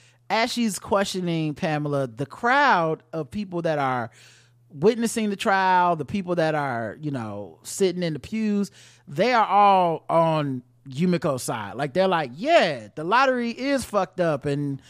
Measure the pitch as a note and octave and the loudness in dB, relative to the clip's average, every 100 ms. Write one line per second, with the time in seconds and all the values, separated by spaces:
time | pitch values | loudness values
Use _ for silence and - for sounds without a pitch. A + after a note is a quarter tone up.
0 | _ _ - G#3 A#3+ A#3+ A3+ F3 - G3+ | _ _ -4 -2 -2 0 -2 -2 -2 0
1 | G3 F#3 F3 E3 D#3 C#3+ E3+ D3+ D3 C#3 | 0 -4 -2 -2 -2 -4 -4 -2 -2 -2
2 | C3+ A2 C#3+ - A#3+ C#4 C#4 F#3+ D#3+ D#3+ | -4 -6 -10 -4 0 4 4 4 2 -4
3 | _ D#3+ D3+ G#3 G3 F3 E3 D3+ C3+ B2+ | _ -10 -8 -8 -8 -4 -2 0 0 -2
4 | A2 - - _ _ _ _ C#3 F#3+ A#3 | -4 -10 -20 _ _ _ _ 0 2 2
5 | A#3 A3+ G#3+ G3 A3+ F#3+ F#3 F#3 F3+ E3 | 0 -2 -2 -2 0 2 4 4 4 2
6 | C3+ G3+ F3+ F3 D#3 D3+ C#3 A#2 A2 F2+ | -2 -6 -2 0 0 0 -2 -4 -6 -8
7 | D3+ C3+ A2 G2+ F#2+ D#2 - - F#3+ F3+ | -8 -6 -8 -10 -12 -16 -12 -2 0 0
8 | E3+ D3 - A3 G#3+ G3+ G3 - - _ | -4 -6 -8 -4 -2 -2 -4 -8 -20 _
9 | - C#3+ A#3 A#3+ F#3 G3 G3+ F#3+ F3 D#3 | -8 -2 2 2 4 6 6 6 4 0
10 | - E3 E3 D#3 C#3+ B2+ - _ C3+ C3 | 0 2 2 2 -2 -6 -10 _ -10 -2
11 | F3+ E3+ D#3+ B2+ - A#2+ G2+ G#2 D3 F3 | 0 2 0 -2 -4 -6 -6 -6 -4 0
12 | F#3+ E3+ C3+ C#3 C4+ E4 F#3+ C3 G#2+ - | 2 2 -2 -6 2 4 4 -2 -10 -8
13 | E3 A#3 C4+ B3+ A#3 A3+ C4+ C#4 - G3+ | 0 2 4 2 -2 -4 -2 -2 -2 -2
14 | F3+ - E3+ C#3+ C#3+ C#3+ C#3+ C#3 - | -2 0 0 0 -2 -2 -4 -6 -12